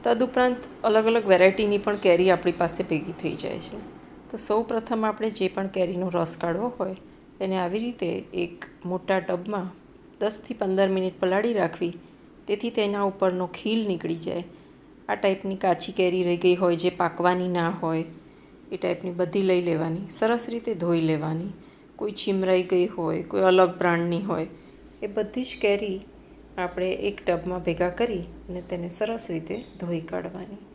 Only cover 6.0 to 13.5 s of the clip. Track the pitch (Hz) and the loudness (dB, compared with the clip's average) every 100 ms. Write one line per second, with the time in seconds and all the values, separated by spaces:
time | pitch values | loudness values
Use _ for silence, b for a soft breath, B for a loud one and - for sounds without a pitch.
6 | 185 175 165 - 170 170 240 247 190 190 | -2 0 0 -2 -2 -2 -2 -4 -6 -6
7 | - B - - 190 190 175 202 240 233 | -14 B -20 -6 -2 0 0 -2 -4 -4
8 | 175 185 - 180 170 170 - - 175 180 | -4 -4 -6 -4 -4 -6 -14 -12 -6 -6
9 | 180 190 180 180 180 208 185 - - - | 0 -2 0 -4 -4 -6 -6 -12 -20 -20
10 | - - 208 214 - 233 196 190 196 190 | -20 -4 -2 -2 -4 -4 0 2 4 2
11 | 185 185 185 190 233 220 175 - 175 170 | -2 0 0 2 2 2 0 0 -6 -6
12 | B B B - - 208 233 233 208 202 | B B B -20 -6 -4 -2 0 0 2
13 | 196 190 190 180 180 | -2 2 0 0 -4